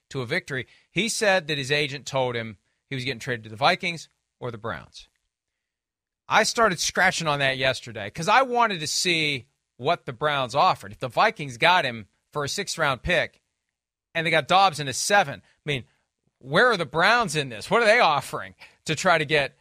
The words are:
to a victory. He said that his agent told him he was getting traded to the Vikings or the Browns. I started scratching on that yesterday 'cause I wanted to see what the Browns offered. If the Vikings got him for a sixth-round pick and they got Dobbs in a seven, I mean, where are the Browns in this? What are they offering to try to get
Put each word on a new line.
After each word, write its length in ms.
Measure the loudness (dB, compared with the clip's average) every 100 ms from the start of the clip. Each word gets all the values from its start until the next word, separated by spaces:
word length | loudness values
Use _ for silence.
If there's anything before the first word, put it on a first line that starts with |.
| _
to 120 | -10
a 40 | -4
victory. 420 | -6 -4 -10 -10 _ _
He 160 | -4 -4
said 400 | 0 2 2 0
that 100 | -6
his 140 | -2
agent 340 | -2 -2 -6 -4
told 300 | -2 -2 -4
him 220 | -8 -14 _ _ _
he 60 | -8
was 100 | -6
getting 140 | -6
traded 260 | -6 -8 -8
to 40 |
the 60 | 0
Vikings 540 | 0 2 -4 -10 -14 _ _ _
or 140 | -12
the 60 | -10
Browns. 500 | -10 -10 -14 -20 -20 _ _ _ _ _ _ _ _ _ _ _ 0
I 160 | 2
started 360 | 2 2 2 2
scratching 480 | -2 0 0 0 -2
on 120 | 0
that 180 | 0 0
yesterday 520 | 0 -2 -6 -12 -10
'cause 180 | -6 2
I 140 | 2
wanted 400 | 4 2 0 -2
to 60 | -6
see 580 | -2 0 0 -2 -4 -10 _ _ -6
what 280 | -4 -2 -6
the 80 |
Browns 420 | -4 -2 -2 0 2
offered. 360 | 2 2 -6
If 80 | -10
the 80 | -4
Vikings 500 | 0 0 0 -10 2
got 280 | 4 4 0
him 220 | -6 -14 _ _
for 120 | -6
a 60 | -4
sixth-round 520 | -6 -6 -2 0 0
pick 400 | 0 0 -2 _ _ _ _ _ _ _ _
and 140 | -4 0
they 40 |
got 180 | 0 4
Dobbs 320 | 4 4 2
in 80 | -6
a 40 |
seven, 480 | -4 2 2 2 -4
I 200 | _ _ -6
mean, 200 | -6 -8 _ _ _ _ _
where 300 | -2 2 4
are 80 | 2
the 80 | -2
Browns 520 | 2 4 4 2 -2
in 100 | -4
this? 240 | -8 -2
What 100 | 2
are 40 | 4
they 160 | 6
offering 540 | 4 2 -2 -10 -12 -18 -20 _
to 120 | -6 -2
try 220 | 2 2
to 80 | 2
get 320 | 0 0 -6